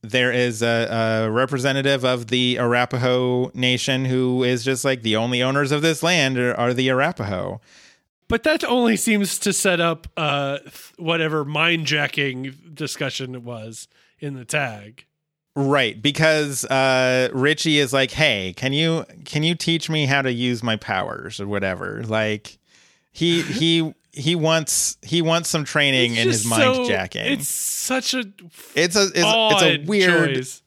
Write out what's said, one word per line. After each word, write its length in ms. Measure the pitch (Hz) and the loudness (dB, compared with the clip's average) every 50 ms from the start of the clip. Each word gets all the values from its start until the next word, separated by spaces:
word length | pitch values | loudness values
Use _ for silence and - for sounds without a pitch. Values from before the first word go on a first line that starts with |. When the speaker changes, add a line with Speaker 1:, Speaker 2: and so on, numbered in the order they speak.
Speaker 1:
there 300 | - 107 113 127 123 127 | -8 0 0 2 2 2
is 300 | 120 123 123 123 113 107 | 2 2 0 0 0 0
a, 640 | 117 117 117 117 117 - 113 113 113 113 110 110 113 | 0 2 2 2 0 0 0 0 0 0 0 0 0
a 40 | 110 | 0
representative 760 | 107 120 131 131 143 127 123 139 135 139 135 139 139 131 123 | 2 0 0 0 0 -2 0 0 0 0 2 2 0 2 2
of 220 | 127 127 123 117 110 | 0 0 0 -2 -2
the 280 | 127 123 127 123 123 117 | 0 2 2 2 0 0
Arapaho 920 | 123 120 120 123 123 - - 120 123 127 127 127 127 127 123 123 127 127 | 2 2 2 2 2 0 0 0 0 2 2 2 2 2 2 0 0 -2
Nation 540 | - 123 127 127 127 117 - - 131 127 135 | -2 0 2 2 2 2 0 -2 -2 0 0
who 360 | 131 127 127 127 127 127 127 127 | 0 0 0 2 0 0 2 2
is 200 | 123 127 120 113 | 0 0 0 0
just 180 | 135 131 120 | -2 -2 0
like, 200 | - 139 131 123 | 0 -2 -2 0
"The 120 | 110 113 107 | 0 0 0
only 260 | 110 113 123 127 123 | 2 0 0 0 0
owners 300 | 123 131 135 143 147 131 | 0 2 2 0 0 2
of 100 | 147 147 | 0 2
this 200 | 151 165 156 - | 2 0 0 2
land 360 | - 165 180 170 139 135 131 123 | 0 2 2 4 2 2 2 2
are, 160 | 123 123 - | 0 0 0
are 180 | - 120 123 | 0 0 0
the 160 | 123 123 127 131 | 2 2 2 2
Arapaho." 720 | 127 127 139 165 180 - 110 104 98 90 95 92 95 110 _ _ _ - - - _ _ _ _ _ _ _ | 2 2 2 0 0 -4 -4 -4 -4 -4 -4 -6 -8 -10 _ _ _ -20 -20 -20 _ _ _ _ _ _ _
Speaker 2:
But 160 | _ 226 226 - | _ -4 0 2
that 200 | 311 311 311 - | 2 2 2 0
only 320 | - 240 254 240 226 220 | 0 2 2 4 2 2
seems 420 | 180 - 226 214 208 202 175 - - | 2 2 2 2 2 2 0 -2 -2
to 120 | - 202 | -2 -2
set 260 | 190 - - 196 180 170 | -2 2 2 2 2 2
up, 280 | 170 170 165 165 - - _ | 2 0 0 -2 -8 -14 _
uh, 440 | - 160 147 143 143 139 139 139 143 | -4 -2 -2 -2 -2 -2 -4 -6 -8
th-, 120 | - 147 - - - - _ | -10 -16 -20 -20 -20 -20 _
whatever 480 | - 175 160 165 165 160 156 156 156 143 | -8 -2 -2 0 0 0 0 0 -2 -4
mind-jacking 1080 | 139 151 151 160 170 170 165 156 139 151 151 143 127 - 151 143 135 127 127 131 135 135 151 175 170 | -4 -2 0 0 2 0 0 0 0 0 0 0 -2 -2 -2 -2 -2 -2 -6 -8 -10 -12 -16 -20 -20
discussion 600 | 151 - 156 135 - - 151 135 - - 135 127 127 | -10 -8 -8 -8 -6 -6 -6 -6 -6 -8 -10 -10 -10
it 80 | 123 | -12
was 460 | 117 120 120 110 107 113 113 - - _ _ _ _ _ _ _ | -12 -12 -12 -12 -12 -14 -16 -16 -20 _ _ _ _ _ _ _
in 120 | 156 143 139 | -10 -10 -10
the 100 | 131 123 | -10 -8
tag. 580 | - - 151 139 120 110 104 101 104 117 - _ _ _ _ _ _ _ _ _ _ _ | -4 -4 -4 -4 -4 -8 -12 -18 -20 -20 -20 _ _ _ _ _ _ _ _ _ _ _
Speaker 1:
Right, 460 | 139 139 135 139 143 127 110 - 107 | -2 0 2 4 4 2 2 -2 0
because, 640 | 107 147 143 - 160 160 156 156 151 143 135 - - | -2 -2 2 4 4 4 4 4 0 -2 -4 -6 -4
uh, 640 | - 135 131 131 135 131 131 131 127 127 127 127 123 - | 0 0 2 4 4 4 4 4 4 2 2 2 0 0
Richie 440 | 131 131 147 156 - - 165 151 147 | 2 2 2 2 2 0 2 2 2
is 140 | 143 120 | 2 2
like, 200 | 135 135 135 123 | 2 0 0 0
"Hey, 420 | - 131 160 147 113 101 92 92 90 | 2 2 2 2 2 0 -4 -6 -6
can 160 | - - 131 | -4 -4 -2
you, 320 | 139 147 160 165 165 160 - - - - 147 | 0 0 0 0 0 -2 -4 -8 -16 -20 -18
can 160 | - - 151 | -6 -4 0
you 120 | 151 170 175 | 0 0 -2
teach 360 | - - 170 165 160 - - | 0 0 -2 -2 -2 -2 -2
me 160 | 160 156 147 | -2 0 0
how 160 | 131 139 139 | 2 2 2
to 100 | 135 131 | 2 0
use 300 | 123 117 123 123 123 113 | -2 0 0 -2 -2 -2
my 140 | 117 117 110 | -2 -4 -4
powers 640 | 107 - - 104 92 - - - - - - 110 - | -4 -4 -4 -4 -2 -2 -4 -8 -10 -12 -12 -10 -10
or 60 | 101 | -8
whatever?" 560 | 101 104 101 98 95 92 90 92 98 104 110 113 | -6 -4 -2 -2 -2 -4 -4 -8 -8 -8 -8 -6
Like, 500 | 110 107 110 110 107 107 104 _ - - _ _ _ _ _ _ _ _ _ _ _ | -2 -2 0 0 -2 -4 -6 _ -16 -20 _ _ _ _ _ _ _ _ _ _ _
he, 300 | _ - 165 170 170 170 | _ -2 0 0 0 0
Speaker 2:
<laughs> 0 | |
Speaker 1:
he, 500 | - 147 139 233 160 165 165 165 160 160 - _ _ _ | -2 -4 -2 0 2 2 2 2 0 -2 -6 _ _ _
he 220 | _ 147 127 156 175 | _ -4 -2 0 0
wants, 600 | 170 156 160 160 160 156 - - - - - - _ | 2 2 2 2 2 0 -2 -2 -2 -2 -4 -6 _
he 180 | - 104 156 170 | -8 -2 -2 0
wants 260 | 165 165 165 170 165 - | 2 2 0 0 0 -2
some 140 | - 160 147 | -2 -2 -4
training 480 | - - 156 143 139 135 127 123 120 | -2 0 2 2 4 4 4 2 2
Speaker 2:
It's 80 | 117 113 | 2 2
Speaker 1:
in 40 | 117 120 | 2 2
his 80 | 117 110 | 2 0
Speaker 2:
just 60 | 104 117 | 0 0
Speaker 1:
mind 120 | 113 110 - 254 262 | 2 4 4 4 2
Speaker 2:
so, 120 | 254 247 240 | 0 0 0
Speaker 1:
jacking. 380 | - 95 92 92 - - - | -2 -2 -2 -4 -6 -6 -4
Speaker 2:
it's 200 | 247 285 - 143 - | -4 -4 -4 -4 -6
such 640 | - - - - - - - - 254 262 247 - | -6 -6 -6 -6 -6 -6 -4 -4 -4 -2 -2 -2
a 120 | - 262 233 196 202 - 180 170 _ - - - - | -4 -4 -6 -8 -14 -20 -20 -20 _ -20 -20 -6 -2
Speaker 1:
It's 220 | 143 165 175 170 | 0 0 2 2
a, 60 | 208 196 | 2 0
it's, 60 | 190 - | 2 2
it's 40 | 180 | 0
a 60 | 175 | 2
Speaker 2:
odd 600 | 214 220 226 220 220 208 196 180 180 170 147 147 165 | 2 2 2 4 4 4 4 4 4 2 0 -2 0
Speaker 1:
weird, 460 | 214 202 185 180 175 165 170 156 135 | 2 2 4 4 4 4 2 0 -2
Speaker 2:
choice. 280 | 131 127 135 - - _ | -4 -6 -8 -14 -18 _